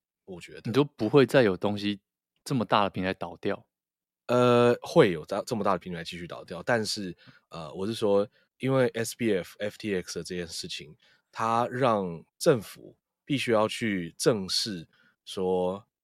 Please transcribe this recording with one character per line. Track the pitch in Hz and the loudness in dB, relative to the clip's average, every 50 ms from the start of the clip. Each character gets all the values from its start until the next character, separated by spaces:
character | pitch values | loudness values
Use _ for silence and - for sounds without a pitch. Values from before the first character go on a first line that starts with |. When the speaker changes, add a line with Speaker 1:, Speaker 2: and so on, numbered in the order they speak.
| _ _ _ _ _ | _ _ _ _ _
Speaker 1:
我 | 98 90 85 | -16 -16 -16
觉 | - - - | -16 -16 -18
得。 | - - | -10 -8
Speaker 2:
你 | 113 | 0
都 | 104 131 | 2 2
不 | 147 - _ - 110 107 | 0 0 _ -4 -2 6
会 | - 143 127 | 6 6 6
再 | - - 135 117 | 8 6 4 6
有 | 98 90 | 4 2
东 | - - 101 104 101 | 2 -2 -2 -2 -2
西 | 104 107 101 - _ _ _ _ _ _ _ _ | -4 -4 -4 -6 _ _ _ _ _ _ _ _
这 | _ - 143 | _ -4 -2
么 | 120 101 | -2 0
大 | - 127 107 | 2 2 2
的 | 101 92 | 2 2
平 | - - 92 | -2 -2 -2
台 | 95 95 | -2 -4
倒 | - 90 85 85 | -4 -8 -12 -12
掉？ | - - 98 98 - _ _ _ _ _ _ _ _ _ _ _ _ _ | -6 -6 -6 -6 -6 _ _ _ _ _ _ _ _ _ _ _ _ _
Speaker 1:
呃， | - 120 123 123 123 120 120 120 120 - - | 0 2 4 6 6 6 6 6 4 4 2
会 | - - - 170 127 98 | -2 2 4 6 6 6
有 | 82 76 78 | 4 -4 -6
这， | - 98 104 - | -6 -6 -6 -4
这 | - 123 | -4 -6
么 | 104 | -2
大 | 98 104 | 0 0
的 | 92 85 | 0 0
平 | - 92 | -4 -10
台 | 87 82 | -10 -10
继 | 82 - 87 85 | -10 -12 -12 -14
续 | 87 | -14
倒 | 78 - - - | -14 -14 -16 -14
掉， | - 90 85 | -12 -12 -10
但 | - 135 123 113 104 | -2 -2 -2 0 0
是， | 92 - 107 98 87 - _ - - _ _ _ _ | -4 -6 -6 -6 -10 -10 _ -20 -20 _ _ _ _
呃， | 80 82 80 67 | -14 -14 -14 -12
我 | 65 92 98 | -8 -6 -6
是 | 110 113 | -6 -4
说， | - 113 101 101 101 104 - _ _ _ _ _ - | -2 2 2 4 2 2 0 _ _ _ _ _ -6
因 | 127 131 | -2 0
为 | 135 135 123 117 | 2 2 2 2
S | - 117 113 - - | 0 -2 -4 -4 -4
B | - 120 110 | -2 0 0
F、 | 98 87 82 - - - | 0 0 -2 -6 -10 -8
F | 104 104 - - | -8 -8 -8 -8
T | - 107 95 | -6 -4 -4
X | 90 - - - 87 | -4 -4 -6 -10 -10
的 | 82 | -10
这 | - 92 | -8 -8
件 | 87 85 82 | -8 -8 -8
事 | - - - | -10 -12 -10
情， | 85 - - 78 73 - _ _ _ _ _ _ _ | -10 -12 -12 -14 -16 -20 _ _ _ _ _ _ _
它 | - - 113 113 117 117 120 - | -6 -4 -2 0 2 0 0 -2
让 | - 123 139 120 110 101 95 87 82 80 - _ _ | -2 0 2 2 2 2 0 -4 -8 -10 -16 _ _
政 | - - 170 139 110 | 0 2 2 2 2
府 | 92 - - - - - _ _ _ _ _ _ _ | -2 -10 -18 -20 -20 -20 _ _ _ _ _ _ _
必 | - 143 120 | -6 -4 -4
须 | - 123 | 0 2
要 | 113 107 107 107 | 2 2 2 0
去 | - - 117 107 98 90 82 82 - - | -2 -4 -4 -4 -2 -4 -6 -8 -8 0
正 | - 156 117 101 95 87 | 2 2 2 2 -2 -4
视 | - - - 113 95 82 76 _ _ _ _ _ _ _ _ | -4 -4 -4 -4 -6 -10 -12 _ _ _ _ _ _ _ _
说 | - - 101 92 92 92 92 90 90 95 101 _ _ _ _ | -12 -6 -4 -2 0 0 0 0 -2 -4 -6 _ _ _ _